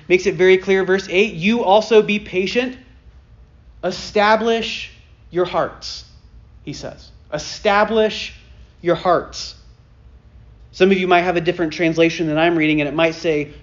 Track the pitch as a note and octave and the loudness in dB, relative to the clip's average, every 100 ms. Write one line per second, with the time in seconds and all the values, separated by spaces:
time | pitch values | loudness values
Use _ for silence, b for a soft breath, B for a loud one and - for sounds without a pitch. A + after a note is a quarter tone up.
0 | B F#3 F#3+ E3 F#3 F#3 G3 F#3+ F#3 F#3+ | B 0 0 2 4 4 2 0 2 -2
1 | F#3+ F3 A3 E3 F#3 A#3 F#3 G#3 G#3+ A3 | 0 0 0 0 0 0 4 2 4 2
2 | G#3+ G#3 - F#3 F#3+ A#3+ B3+ B3+ - - | 4 -2 -4 -4 -2 -2 -4 -6 -18 -20
3 | - - - - - - - - F3 F3+ | -20 -20 -20 -20 -20 -20 -20 -10 -8 -8
4 | - G#3 G#3 A3 A3+ A3+ A3 - - - | -6 0 2 2 2 -2 -4 -10 -12 -18
5 | - - - F3 F3+ F3+ B2+ - - - | -20 -20 -8 -4 -2 -2 -4 -6 -16 -16
6 | - - - - - - - - - - | -18 -20 -20 -20 -20 -20 -14 -12 -14 -16
7 | - - - - - - G#3+ G3+ G#3+ A3 | -20 -20 -12 -10 -10 -4 0 2 2 2
8 | G#3+ - - - - - - _ E3+ E3 | 0 -2 -12 -16 -20 -20 -20 _ -2 0
9 | F#3 E3 - - - - - - - _ | 2 0 0 -12 -14 -16 -20 -20 -20 _
10 | - - - - - - - - F#3 F#3+ | -20 -20 -20 -20 -20 -20 -10 2 2 4
11 | F3+ F3 F3+ F3 E3+ F3 D#3+ - E3 D#3+ | 2 2 2 -2 -2 -2 -4 -2 -2 2
12 | E3 E3 D#3+ D3+ E3+ E3+ D#3 D3+ C#3+ D3+ | 2 0 -2 0 2 2 2 0 -2 0
13 | E3 D#3+ E3+ D3+ D3 - | -2 0 -2 -2 -4 -12